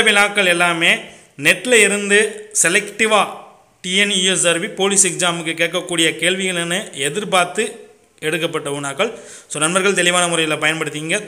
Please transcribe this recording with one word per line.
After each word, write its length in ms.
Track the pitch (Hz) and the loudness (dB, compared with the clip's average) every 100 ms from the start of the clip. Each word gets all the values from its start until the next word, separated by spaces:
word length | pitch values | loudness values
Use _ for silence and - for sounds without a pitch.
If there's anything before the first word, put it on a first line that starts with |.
| 220 | 6
வினாக்கள் 460 | 202 202 208 185 | 4 2 2 2
எல்லாமே 360 | 175 175 165 175 220 - - - - 147 | 4 2 2 2 2 -2 -20 -20 -2 2
நெட்டில் 380 | 185 247 233 202 | 2 2 4 4
இருந்து 320 | 202 202 208 214 - - - | 2 2 2 2 -4 -6 0
செலக்டிவாக 760 | 165 202 202 - 220 214 170 - - - _ _ | 2 2 -2 -2 2 2 2 -4 -18 -20 _ _
டி 80 | 180 190 | -4 0
என் 100 | 208 196 | 2 2
யு 20 | 185 | 0
எஸ் 140 | 175 170 | 2 0
ஆர் 100 | 165 | 0
பி 60 | 190 - | -2 -2
போலீஸ் 240 | 196 196 190 | 0 2 2
எக்ஸாமுக்கு 420 | 156 180 170 160 160 | 0 -2 -2 -4 -2
கேட்கக்கூடிய 480 | 170 175 170 175 160 151 | -2 -2 -6 -2 -2 0
கேள்விகள்னு 560 | 170 190 185 175 170 180 - 139 139 | -2 -2 -4 -4 -4 -6 -6 -6 -6
எதிர்பார்த்து 560 | 175 202 185 175 - 226 - - _ _ _ 156 | -4 -2 0 0 -2 -4 -6 -18 _ _ _ -6
எடுக்கப்பட்ட 420 | 165 165 156 143 | -4 -4 -4 -6
வினாக்கள். 360 | 143 139 139 226 - - - - | -6 -6 -4 -4 -4 -16 -20 -12
So 60 | 147 | -2
நண்பர்கள், 340 | 156 185 190 185 | 0 2 2 2
தெளிவான 240 | 175 180 175 | 2 4 2
முறையில் 300 | 165 160 151 | 2 0 0
பயன்படுத்திங்க. 540 | 151 160 156 147 160 202 | 0 0 -4 -6 -4 -4